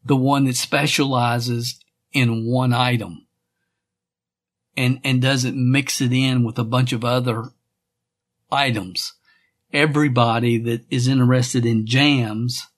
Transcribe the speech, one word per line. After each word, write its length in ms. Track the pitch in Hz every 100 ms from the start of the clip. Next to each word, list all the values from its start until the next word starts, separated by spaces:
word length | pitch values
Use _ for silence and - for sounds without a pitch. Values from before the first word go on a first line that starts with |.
| -
The 100 | 139
one 280 | 131 139
that 120 | 135 127
specializes 1200 | - 143 147 - 139 127 120 120 120 117 120 - _ _ _
in 320 | 139 120 113
one 300 | 113 127 131
item 520 | 120 123 120 92 80 _ _ _ _ _ _ _ _ _ _ _ _ _ _ _ -
and, 240 | 127 131
and 200 | 135 127
doesn't 340 | 131 135 127 135
mix 460 | 123 135 139 -
it 100 | 131
in 320 | 127 135 127
with 140 | 117 117
a 60 |
bunch 280 | 110 127 123
of 140 | 123 120
other 460 | 127 123 113 117 _ _ _ _ _ _ _ _ _ _
items. 600 | 135 139 110 92 90 - - _ _ _ _ _
Everybody 840 | 147 156 147 151 123 117 113 120 113
that 260 | 117 117 _
is 180 | 131 123
interested 560 | 135 123 127 120 127
in 220 | 117 110 110
jams 800 | 127 147 135 110 107 120 120 -